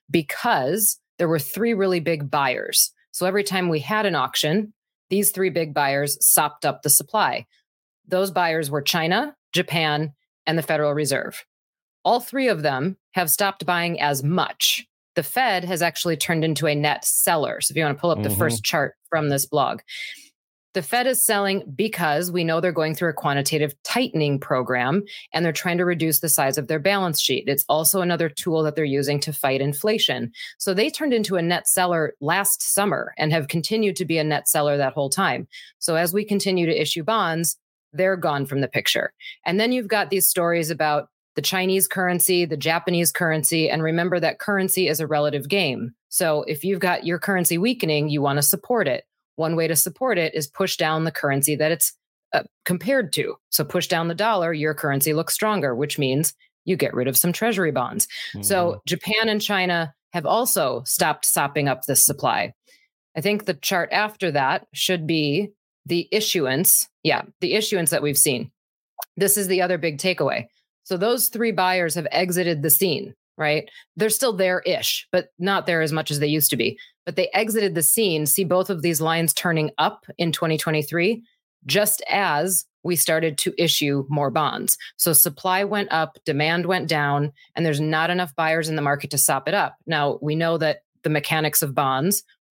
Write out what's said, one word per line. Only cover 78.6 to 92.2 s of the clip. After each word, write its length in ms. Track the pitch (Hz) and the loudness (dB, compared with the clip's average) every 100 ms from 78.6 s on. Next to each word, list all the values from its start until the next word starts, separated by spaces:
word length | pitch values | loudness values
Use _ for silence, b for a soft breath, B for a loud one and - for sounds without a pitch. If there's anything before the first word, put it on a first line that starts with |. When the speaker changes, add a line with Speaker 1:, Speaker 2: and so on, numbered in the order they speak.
| 185 | 0
Speaker 1:
of 120 | 180 | -2
these 200 | 170 156 | 0 0
lines 320 | 160 165 165 | 0 0 0
turning 380 | - 180 160 151 - | 0 0 0 0 0
up 280 | 170 208 - - | -2 -2 -14 -4
in 140 | 170 | -2
twenty 260 | 156 165 156 | 0 0 0
twenty-three, 640 | 160 156 147 170 180 233 B B _ _ 131 | 0 -2 -2 0 0 0 B B _ _ 0
just 360 | 175 208 - - | 2 2 0 -2
as 540 | 190 185 147 180 185 - _ | 0 2 0 0 -2 -4 _
we 120 | 175 170 | -4 0
started 420 | - 160 160 143 | 2 2 0 -2
to 140 | 180 - | -4 0
issue 480 | 170 - 147 139 135 | 2 2 2 0 0
more 220 | 147 139 | 0 0
bonds. 480 | 156 143 - - - B B | 0 0 -2 -2 -4 B B
So 160 | 175 | 2
supply 540 | 151 170 143 185 185 202 | 4 2 0 0 0 0
went 260 | 208 202 | -2 0
up, 260 | 160 160 - - | 0 -2 -6 -4
demand 400 | 143 151 170 170 | 0 2 0 0
went 220 | 180 151 | 0 0
down, 460 | 156 143 143 147 b b - | 0 2 0 -2 b b -2
and 80 | 165 | 0
there's 160 | 147 | 0
not 280 | 156 156 170 | 0 0 0
enough 240 | 180 175 - | 0 -2 0
buyers 320 | 160 165 160 | 0 2 0
in 80 | 156 | 0
the 40 | |
market 300 | 143 143 147 | 0 -2 -2
to 60 | 147 | 0
sop 320 | - 135 - | 2 2 0
it 40 | |
up. 220 | 196 147 - - | 0 -2 -4 -4
Now, 320 | 156 143 - | 0 0 0
we 140 | 147 156 | -2 0
know 220 | 165 165 | 2 2
that 240 | 156 - _ _ | 0 -2 _ _
the 60 | 151 | -2
mechanics 520 | 151 - 160 151 - | 0 0 0 2 0
of 140 | 147 135 | -2 0
bonds 480 | 135 131 170 196 | 0 2 0 -2